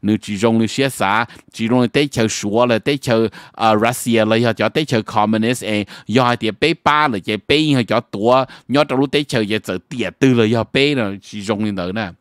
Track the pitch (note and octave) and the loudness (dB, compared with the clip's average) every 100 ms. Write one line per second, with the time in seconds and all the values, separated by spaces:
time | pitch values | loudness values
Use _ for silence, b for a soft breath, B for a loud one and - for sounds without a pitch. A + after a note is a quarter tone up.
0 | G2+ G#2+ - G#2 A2+ A2+ A2 - C3+ - | 0 -2 -2 -2 2 2 0 -2 -4 -2
1 | G2 G#2+ A#2 B B - A2+ B2 B2 C#3+ | 0 0 -2 B B -8 -2 0 0 0
2 | D3 - A2+ - G#2 G#2+ B2 A2 C3+ C#3+ | -2 0 -2 -2 -2 0 2 2 0 -4
3 | - A2+ A2 B B - A2+ G#2+ A#2 B2 | 0 0 0 B B -2 2 4 2 0
4 | - A2+ A2 A2+ A#2+ A2 A2 D#3 D#3 A#2 | 0 2 2 2 2 0 -2 -2 -2 -2
5 | G#2 A2 G#2+ A2 A2+ B2+ G2 G#2 G2 B | -2 0 0 0 0 -4 -4 -4 -6 B
6 | - A2 B2 A#2+ A2 G2+ D3+ E3 - D3+ | -2 2 2 0 -4 0 -2 0 0 2
7 | D3+ G#2 - G#2+ - C#3+ D#3 C#3 A2 A2 | 0 -2 -4 -6 0 0 2 0 2 -2
8 | - G2+ A2 B2+ C3 B - C3 D3 B2+ | -2 -2 2 2 2 B -2 0 0 0
9 | C#3 C#3 D3 B2+ G#2+ G#2+ - F#2 _ C3 | 0 -2 -2 -2 0 -2 -4 -8 _ -6
10 | F#2+ - C3+ A#2+ A2 A#2 A2 - C#3+ C#3 | -6 0 2 4 2 0 -2 0 0 0
11 | G#2 G2 - G#2 G2 G#2 G#2+ F#2+ F2 G#2 | -4 -6 -14 -12 -6 -2 -2 -4 -6 -6
12 | G2+ F2 | -8 -12